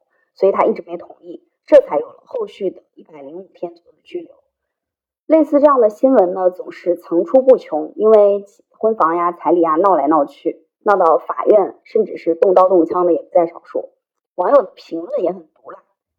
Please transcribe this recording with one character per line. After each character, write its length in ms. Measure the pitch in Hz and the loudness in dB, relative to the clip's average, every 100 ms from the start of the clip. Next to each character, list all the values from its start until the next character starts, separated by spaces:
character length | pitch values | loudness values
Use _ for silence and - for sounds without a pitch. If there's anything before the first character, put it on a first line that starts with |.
| _ _ _ | _ _ _
所 140 | - 190 | -2 -2
以 40 | |
她 120 | - | 0
一 100 | - | -2
直 100 | 208 - | -2 -8
没 100 | 170 | -18
同 200 | - - | -18 -20
意， 280 | 175 - _ _ - | -20 -20 _ _ 4
这 140 | 539 | 4
才 180 | - - | 4 -4
有 80 | 494 | -8
了 160 | - | -16
后 220 | _ 494 202 | _ -10 -10
续 240 | - 185 | -8 -10
的 120 | 147 _ | -10 _
一 80 | _ | _
百 200 | - 151 | -20 -20
零 180 | 135 175 | -18 -18
五 80 | - | -20
天 200 | - 349 | -14 -14
左 80 | - _ | -14 _
右 60 | |
的 60 | _ | _
拘 160 | _ 175 | _ -16
留。 160 | 170 _ _ _ _ _ _ _ _ _ - | -16 _ _ _ _ _ _ _ _ _ -2
类 160 | 320 | 0
似 160 | 302 285 | 2 0
这 80 | 294 | 2
样 140 | 269 | 2
的 80 | 214 | 0
新 260 | - 269 | 0 0
闻 200 | 247 180 | 2 0
呢， 160 | 185 185 | 0 -4
总 200 | 180 156 | -4 -18
是 240 | - 180 | -10 -6
层 300 | 175 - 170 | -6 -4 -4
出 180 | - 262 | 0 2
不 140 | 262 220 | 4 2
穷， 360 | - 151 156 - | 2 -10 -8 -2
因 140 | 214 | 2
为 340 | 220 202 202 202 _ _ - | 4 4 0 -6 _ _ -6
婚 160 | 220 | -4
房 220 | 220 165 170 | 0 -2 0
呀、 160 | 175 | -4
彩 180 | 170 151 | -4 -2
礼 100 | 175 | 0
呀 120 | 165 156 | 0 0
闹 200 | 196 160 | 2 2
来 100 | 143 | 2
闹 200 | 160 147 | 0 -2
去， 400 | - 165 - _ _ | -6 -10 -10 _ _
闹 120 | - 196 | -2 2
到 200 | 165 156 | 2 0
法 300 | - - - | -2 -6 2
院， 320 | 214 165 - | 2 0 -8
甚 220 | _ 220 | _ -4
至 140 | 208 - | -4 -6
是 160 | 170 | -6
动 180 | 165 196 | 0 2
刀 160 | 185 185 | 4 4
动 160 | 185 | 2
枪 220 | 160 180 180 | 0 0 0
的 80 | |
也 80 | 160 | -2
不 80 | - | -2
在 160 | 185 165 | -2 -2
少 160 | - | -6
数。 260 | - - - _ _ _ _ | -12 -12 -12 _ _ _ _
网 160 | - 185 | -6 2
友 120 | 277 | 2
的 80 | 185 | 0
评 260 | - - 165 | -10 -14 -14
论 220 | 170 294 | -8 -6
也 100 | 170 | -6
很 160 | 190 - | -6 -16
毒 160 | _ - | _ -20
辣， 120 | - _ _ _ | -20 _ _ _